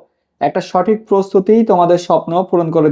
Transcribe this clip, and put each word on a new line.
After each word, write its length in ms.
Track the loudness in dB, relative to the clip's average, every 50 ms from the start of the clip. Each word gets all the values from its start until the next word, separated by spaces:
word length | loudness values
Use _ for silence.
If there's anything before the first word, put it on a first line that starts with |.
| -10 _ _ _ _ _ _ -6 -4
একটা 140 | -4 -4 -4 -6 -4
সঠিক 280 | -4 -2 0 0 -2 -4 -2 -2
প্রস্তুতিই 520 | -2 -2 0 0 -2 0 2 2 2 2 2 2
তোমাদের 280 | 2 2 2 2 2 0 0
স্বপ্ন 260 | 0 -2 -2 -2 -2 -4 -4 -2 -2
পূরণ 200 | -2 -2 -2 0 0
করে 120 | 0 2 2